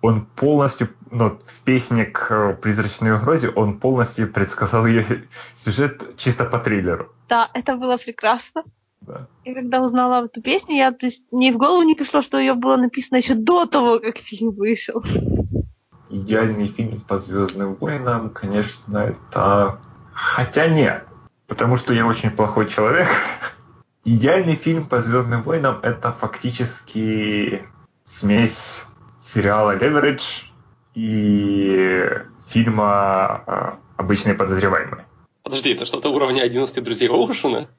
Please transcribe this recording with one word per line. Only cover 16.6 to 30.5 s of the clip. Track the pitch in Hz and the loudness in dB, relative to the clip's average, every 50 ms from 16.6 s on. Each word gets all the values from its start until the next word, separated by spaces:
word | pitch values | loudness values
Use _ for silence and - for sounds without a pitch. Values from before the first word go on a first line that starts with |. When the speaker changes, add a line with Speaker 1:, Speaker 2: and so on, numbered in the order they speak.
| 104 98 | -4 -4
Speaker 1:
фильм | - - 113 113 - - | -2 -4 -6 -4 -4 -10
по | - - 101 98 | -8 -6 -6 -6
"Звёздным | 95 - 95 98 98 95 - 95 98 98 98 | -4 -4 -2 -2 -2 -2 -2 -4 -6 -6 -6
войнам", | - - - 151 139 127 123 117 113 110 110 | -6 -6 -6 -4 -4 -4 -4 -4 -4 -4 -8
конечно, | - - - 98 101 104 104 - - - - - 104 104 | -10 -8 -8 -4 -2 -2 -2 -4 -6 -14 -12 -6 -4 -4
это, | 104 107 - - - - - - 98 98 101 101 101 98 95 - - - - - - - - | -2 -4 -4 -8 -12 -8 -4 0 2 2 4 4 2 2 0 -6 -12 -20 -20 -20 -20 -20 -14
хотя | - - - - - 123 - - 147 156 165 | -6 -4 -2 0 -2 -2 0 0 2 2 4
нет, | 160 156 139 - - - - - - - - - _ _ _ _ | 4 4 4 2 2 -2 -8 -16 -20 -20 -20 -20 _ _ _ _
потому | - - 120 120 127 123 | -4 -2 0 2 2 0
что | - - 123 | 2 0 0
я | 117 113 | 2 2
очень | 113 113 110 - 113 | 2 0 0 -2 -4
плохой | - - 107 107 - 113 110 104 | 0 0 0 0 2 0 0 0
человек. | - - 107 110 135 170 180 180 - - - - - - - - - | 0 0 2 2 4 2 2 2 2 0 -2 -4 -8 -8 -10 -12 -14
<laughs> | - - _ - _ _ _ _ _ _ | -14 -20 _ -20 _ _ _ _ _ _
Идеальный | 113 117 113 110 135 165 190 185 165 160 | 2 2 4 4 4 4 4 4 2 0
фильм | 151 - 160 165 165 156 131 | 0 0 -2 0 0 -2 -2
по | - 123 | -2 -2
"Звёздным | 120 113 117 127 127 120 120 117 | 0 2 0 0 0 0 -2 -2
войнам" | 113 147 160 165 143 135 120 - - | -2 -2 -2 0 0 -2 -2 -2 -4
это | 113 110 - - 117 | -4 -4 -2 -4 -6
фактически | 110 - - 104 - - - 127 120 - 123 120 - - - - - 110 110 110 110 107 107 107 104 104 104 - - 98 - - - - - _ _ _ _ | -6 -4 -8 -8 -8 -6 -6 -6 -4 -4 -6 -6 -6 -12 -20 -10 -6 -4 -2 -2 -2 -2 -2 -2 -2 -2 -2 -2 -4 -6 -8 -12 -20 -20 -20 _ _ _ _
смесь | _ - - - 101 101 110 117 107 - - - - - - - - - _ - - - _ _ | _ -16 -4 0 2 4 4 4 2 0 -4 -12 -14 -14 -16 -16 -18 -20 _ -20 -20 -20 _ _
сериала | - - - 101 101 101 107 107 104 101 | -4 -2 0 2 2 4 4 4 4 2
"Леверидж" | 95 113 143 151 147 143 147 135 135 - - - - - - | 2 2 2 2 4 2 2 2 0 -4 -8 -8 -12 -14 -18